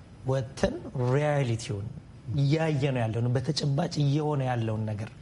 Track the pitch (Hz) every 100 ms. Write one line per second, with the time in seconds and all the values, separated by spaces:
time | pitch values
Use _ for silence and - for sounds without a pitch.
0 | - - 131 135 120 - 190 349 - 135
1 | 123 135 151 143 127 113 - 101 104 -
2 | - - - 143 139 156 160 147 143 127
3 | 110 113 120 127 127 - 147 139 170 160
4 | 143 147 151 147 127 120 110 110 107 104
5 | 110 -